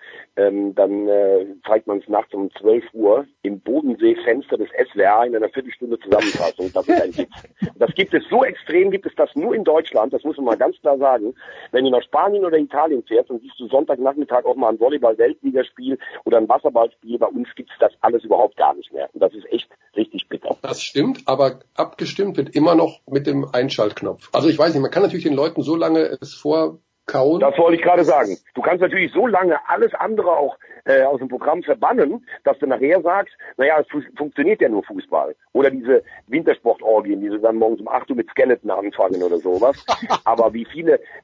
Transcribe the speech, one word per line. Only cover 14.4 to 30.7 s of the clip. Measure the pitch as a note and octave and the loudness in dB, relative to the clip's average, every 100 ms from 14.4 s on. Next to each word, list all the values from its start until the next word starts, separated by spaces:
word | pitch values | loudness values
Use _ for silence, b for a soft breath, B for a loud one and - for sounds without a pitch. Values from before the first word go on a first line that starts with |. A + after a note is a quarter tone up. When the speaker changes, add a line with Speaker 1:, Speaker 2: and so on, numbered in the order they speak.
Speaker 1:
auch | B2 | 0
mal | B2+ A#2 | 0 0
ein | A2+ | 2
Volleyball-Weltligaspiel | A#2+ C#3+ A#2+ A2 A#2+ - C#3 B2+ B2 - B2+ C3+ B B | 0 2 2 2 0 0 -4 -2 -4 -6 -8 -8 B B
oder | A2+ A#2 | 0 2
ein | A2 | 2
Wasserballspiel. | C3 D3 A#2 A2+ _ A2+ A#2 | 2 2 0 0 _ -10 -4
Bei | A#2 | -4
uns | A#2+ B2 - | -4 -10 -12
gibt's | B2 - | -10 -2
das | G#2+ - | -2 0
alles | A2 A#2 | 0 0
überhaupt | A2 F#2+ G#2 - | 0 2 2 2
gar | D2+ | 0
nicht | |
nicht | C#2+ - | 0 -8
mehr. | C#2 C#2 | -10 -8
Und | D#2 | 0
das | F#2 | -2
ist | G#2 - | -2 -6
echt | A#2+ - _ _ G2+ | -6 -6 _ _ -6
richtig | A2 - - | -6 -6 -12
bitter. | - - - | -10 -8 -8
Speaker 2:
Das | B2 A#2+ | -8 -10
stimmt, | - C#3 B3 B3 - | -6 -4 -2 -4 -4
aber | C3+ C3+ - _ | 0 0 -2 _
abgestimmt | - - - D#3+ - G3+ C#3+ | -6 -6 -6 -8 -4 -4 -4
wird | C#3 | -4
immer | - E3 | 0 4
noch | E3 D#3+ - - | 4 2 -4 -6
mit | C#3 D3 | -4 -2
dem | C#3 C3+ | -4 -2
Einschaltknopf. | B2 C3+ - G#2 - G2+ F#2 - | -2 -2 -2 -2 -2 -8 -10 -4
Also | - D#3 | 0 2
ich | D#3 | 2
weiß | E3 | 2
nicht, | D3 | 0
man | B2 | -2
kann | E3+ | 0
natürlich | G3 E3+ | 0 0
den | D#3+ | -2
Leuten | C#3 D#3+ - | 0 -2 -2
so | C3 E3 | -2 -2
lange | D#3+ D#3+ D#3+ - | 0 0 0 -4
es | C#3 | -14
vorkauen. | - D3 D#3+ D#3+ E3 _ _ - C3+ C3+ E3+ | -8 -2 0 -2 -6 _ _ -6 0 2 2
Speaker 1:
Das | C#3 D3 | 2 4
wollte | E3+ E3 | 2 4
ich | |
gerade | - F3+ | 4 4
sagen. | D#3 D3 G#2+ F2+ _ | 4 2 2 -4 _
Du | - | -6
kannst | D#3+ F3 | -2 0
natürlich | F3 F#3 E3+ | 0 -2 -2
so | E3 A#3+ | 0 0
lange | F#3 F#3 D#3 - | 2 2 0 -2
alles | F#3+ A3+ | 0 0
andere | - A3 G#3+ F3+ | 0 -4 -2 0
auch, | D#3 C#3 - B | 2 0 -4 B